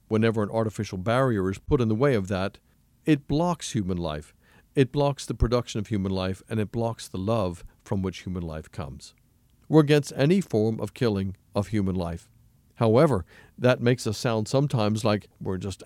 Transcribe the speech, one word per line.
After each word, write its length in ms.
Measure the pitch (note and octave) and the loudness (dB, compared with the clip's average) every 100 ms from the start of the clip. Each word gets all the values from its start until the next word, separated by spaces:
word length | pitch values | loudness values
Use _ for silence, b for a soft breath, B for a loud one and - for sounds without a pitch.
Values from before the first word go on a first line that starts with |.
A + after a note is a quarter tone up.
| _ | _
Whenever 360 | A2 A2+ A2 | 2 2 2
an 80 | G2+ | -2
artificial 480 | A2+ A2 - G2+ F#2+ | 0 -2 -2 -6 -4
barrier 500 | F2+ B2 C3 G#2+ F#2 | 0 2 2 2 0
is 80 | F#2+ | -4
put 240 | - C#3+ | -2 0
in 60 | A2+ | 2
the 80 | A2 | 2
way 180 | C#3+ | 2
of 140 | A2+ F#2 | 0 0
that, 320 | F#2+ G2 - _ _ _ _ - | -2 -4 -8 _ _ _ _ 0
it 200 | D3 - | 0 0
blocks 440 | D3 F3 E3+ - | -2 -2 -4 -4
human 260 | A#2 F#2 F2 | -4 -2 -4
life. 380 | E2+ D2+ - _ b b _ D3 | -4 -6 -10 _ b b _ 0
It 160 | C3 | 2
blocks 340 | C#3+ C#3+ C#3 - | 2 -2 -2 -8
the 80 | |
production 460 | A#2+ A#2 A#2+ - A2+ | -2 0 0 -2 -6
of 80 | G2 | -4
human 240 | G#2 F#2+ | -2 -2
life, 320 | F#2+ F#2 F#2+ - | -2 -4 -6 -6
and 120 | A2 | -4
it 120 | G#2 | -4
blocks 360 | A#2 A2+ A2 - | -4 -6 -6 -10
the 100 | F#2 | -6
love 480 | F#2+ A#2 F2+ E2+ - - | -2 0 -2 -6 -14 -20
from 200 | - G2+ | -6 -4
which 160 | F#2+ - | -4 -6
human 240 | F#2+ F2+ | -8 -8
life 280 | E2+ D#2 - | -8 -10 -12
comes. 440 | - D2 C2+ - _ _ _ _ _ - | -12 -12 -12 -18 _ _ _ _ _ 4
We're 140 | D3 | 6
against 320 | C#3+ D3 - - | 6 4 2 0
any 260 | C#3+ G3 | 2 2
form 380 | - A2 A2 A2 | 2 0 0 -2
of 140 | G#2+ | -6
killing 420 | - A#2 G2+ F#2+ F#2+ _ G2+ | -2 0 0 -2 -6 _ -4
of 140 | G2 | -2
human 260 | A2 F#2+ F#2 | -2 0 -2
life. 340 | E2+ E2+ - _ _ _ _ - | -4 -8 -14 _ _ _ _ -2
However, 500 | A2+ A#2 D#3 G#2 - b b - | 4 6 6 2 -4 b b 0
that 240 | B2 B2+ | 2 2
makes 240 | A#2+ B2 A#2 | 2 0 -2
us 100 | G#2+ | -4
sound 320 | B2+ A2 G#2+ | -2 -2 0
sometimes 560 | C3+ C#3+ B2 G#2 G#2+ | 0 0 0 0 0
like 240 | A2 G#2 - _ | 0 0 -4 _
we're 160 | - F#2 | -8 -6
just 240 | G2+ - | -6 -8